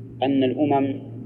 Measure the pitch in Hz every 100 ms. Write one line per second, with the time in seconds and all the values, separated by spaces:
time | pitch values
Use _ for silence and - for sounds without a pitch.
0 | - - 135 135 127 123 147 139 139 139
1 | - -